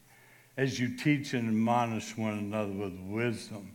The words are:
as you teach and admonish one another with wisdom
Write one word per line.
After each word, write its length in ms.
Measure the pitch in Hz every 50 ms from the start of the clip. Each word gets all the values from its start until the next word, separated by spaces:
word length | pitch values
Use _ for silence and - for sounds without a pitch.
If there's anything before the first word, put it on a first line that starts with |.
| - - - - - - - - - - -
as 240 | - 135 135 - 120
you 160 | 127 117 -
teach 360 | - - 156 147 139 147 - -
and 160 | 123 117 113
admonish 680 | 110 110 113 117 117 120 120 117 113 107 101 - -
one 160 | 113 110 110 104
another 380 | 104 104 101 104 110 107 98
with 280 | 98 98 104 98 90 92
wisdom 720 | 92 95 104 110 117 120 110 95 - - 110 101 98 92 -